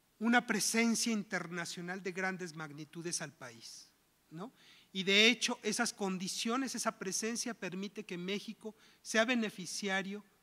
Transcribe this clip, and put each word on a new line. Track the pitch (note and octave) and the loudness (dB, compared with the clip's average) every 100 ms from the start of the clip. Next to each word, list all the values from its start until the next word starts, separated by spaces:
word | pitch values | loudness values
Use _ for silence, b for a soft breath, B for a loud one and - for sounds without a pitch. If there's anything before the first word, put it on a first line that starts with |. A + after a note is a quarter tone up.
| _ _ | _ _
una | A3+ A#3+ A#3+ | 4 4 4
presencia | G#3+ - A3+ A#3 G#3+ A#3+ | 2 2 4 4 4 2
internacional | G#3+ - F3+ E3+ F3 E3+ F#3 F3 G3 | 0 -2 -4 -4 -6 -6 -6 -8 -6
de | F#3+ | -6
grandes | F3+ F#3 F#3 F3+ | -2 -2 -2 -6
magnitudes | D#3 D#3 D3 D3+ E3+ E3+ - | -8 -10 -12 -12 -8 -6 -4
al | D3+ | -6
país, | - B2+ A#2 - - - _ _ _ _ | -10 -16 -14 -16 -16 -20 _ _ _ _
¿no? | D#3+ A#3 B B B B | -12 -12 B B B B
Y | F#3+ | -2
de | F#3 G3+ A3+ | 6 8 8
hecho, | B3 - A#3+ | 6 0 -2
esas | G#3+ - A#3 | -2 0 0
condiciones, | - G3 F#3 F#3 - A3+ B3 B3+ A#3 | 0 -2 0 -2 -2 0 0 -2 -2
esa | A#3 - | -2 -2
presencia | F#3+ - A3 A#3 A#3+ | -4 -2 -2 -2 -4
permite | G#3+ F#3 F#3 G3+ G#3+ G3+ | -6 -6 -6 -6 -8 -8
que | F3 | -6
México | F#3 G3+ - - A3 - B B | -2 -4 -4 -10 -14 -14 B B
sea | - A3 | 0 4
beneficiario | A3+ B3 G#3+ - F3 - G3+ F#3+ F#3+ G#3 - _ | 4 4 0 -4 -8 -4 -2 0 -2 -8 -12 _